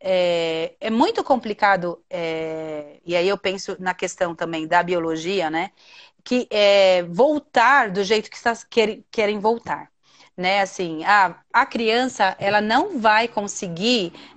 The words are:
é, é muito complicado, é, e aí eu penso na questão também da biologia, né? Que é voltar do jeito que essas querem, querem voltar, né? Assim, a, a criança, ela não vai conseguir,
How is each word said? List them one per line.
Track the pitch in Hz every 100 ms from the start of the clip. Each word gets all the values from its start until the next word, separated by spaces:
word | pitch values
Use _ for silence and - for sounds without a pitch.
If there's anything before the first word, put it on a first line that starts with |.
é, | 185 185 180 170 165 160 165 -
é | 214
muito | 226 339 453
complicado, | - 254 220 208 208 196 175 - -
é, | 180 165 160 160 160 156 151 147 147
e | 170
aí | 175 180
eu | 202
penso | 196 190 - 180
na | 185
questão | 180 185 - 175
também | 160 165 160 160
da | 175
biologia, | 175 180 165 160 165 196 160
né? | 160 190 _ _ - - _
Que | - 247 -
é | 214 202 202 190 185
voltar | 175 170 285 294 - 247 233 277 220
do | 185
jeito | 190 220 -
que | -
essas | 240 226
querem, | - - 214 202 _
querem | - 208 208
voltar, | 214 233 - 147 151 _ _ _ _ -
né? | 180 202
Assim, | 190 - 175 156
a, | 170 208 180 170 _
a | 226
criança, | 269 233 226 233 254 - 196 -
ela | 202 208
não | 214 240 403 302
vai | 220 214 233
conseguir, | 220 202 - 190 165 220 247 170 - -